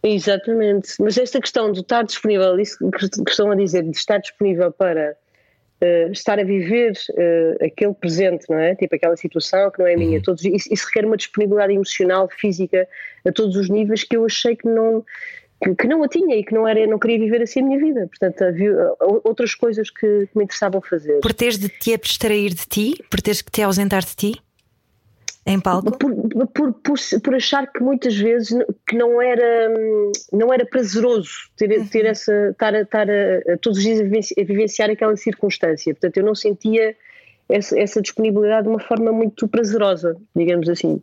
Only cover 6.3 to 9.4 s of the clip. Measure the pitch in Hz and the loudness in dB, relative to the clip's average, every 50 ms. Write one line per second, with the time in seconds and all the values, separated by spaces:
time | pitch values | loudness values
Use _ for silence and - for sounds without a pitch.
6.3 | 208 208 202 185 202 196 175 165 214 240 240 226 196 - - - - - 175 170 | 0 0 0 0 0 0 0 0 2 2 2 0 0 -4 -8 -8 -2 0 2 2
7.3 | 170 165 165 160 165 - - 160 - - 208 202 196 _ - 175 160 165 196 185 | 4 4 2 2 2 0 -2 -2 0 0 -2 -2 0 _ -4 -4 0 2 2 2
8.3 | 175 170 - - 165 156 160 170 190 190 190 170 - 151 - 170 170 165 - 165 | 0 -2 -2 -2 -2 0 2 0 0 0 -2 -2 -2 0 0 0 0 0 -4 -6
9.3 | - 165 | -4 -4